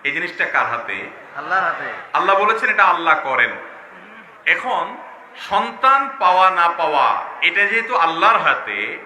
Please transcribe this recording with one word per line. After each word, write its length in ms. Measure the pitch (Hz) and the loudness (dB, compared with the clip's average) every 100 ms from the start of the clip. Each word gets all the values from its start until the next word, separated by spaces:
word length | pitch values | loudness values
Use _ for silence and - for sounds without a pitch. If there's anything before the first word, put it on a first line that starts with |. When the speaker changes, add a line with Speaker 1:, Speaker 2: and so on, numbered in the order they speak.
Speaker 1:
এই 80 | 143 | -6
জিনিসটা 320 | 156 175 - | -6 -8 -6
কার 220 | 156 135 120 | -2 0 0
হাতে? 440 | 117 104 95 98 - - 139 | -4 -6 -10 -10 -16 -16 -14
Speaker 2:
আল্লাহর 280 | 151 185 | -4 -2
হাতে। 280 | 175 - 131 113 - | -2 -4 -8 -10 -6
Speaker 1:
আল্লাহ 260 | 151 185 196 | -2 2 2
বলেছেন 320 | 208 220 233 | 2 0 0
এটা 140 | 208 | 2
আল্লাহ 360 | 185 170 170 151 | 2 2 2 2
করেন। 280 | 139 123 117 - - - - - - - - - | 0 0 0 -2 -14 -18 -20 -20 -20 -20 -20 -8
এখন 520 | - 170 254 190 165 247 - - - - | -4 -2 -2 -4 -4 -10 -16 -20 -20 -18
সন্তান 720 | - 202 233 233 262 277 269 - | -4 -2 -2 2 4 4 0 0
পাওয়া 320 | 185 185 185 | 4 6 6
না 180 | 185 170 | 6 0
পাওয়া 560 | 170 156 143 120 104 - - | 2 0 2 2 0 -6 -2
এটা 260 | 165 185 202 | 0 2 0
যেহেতু 300 | 226 226 247 | 0 0 0
আল্লাহর 420 | 165 165 202 220 | 0 2 2 4
হাতে 600 | 156 131 113 101 110 165 | 0 -2 -4 -6 -6 -8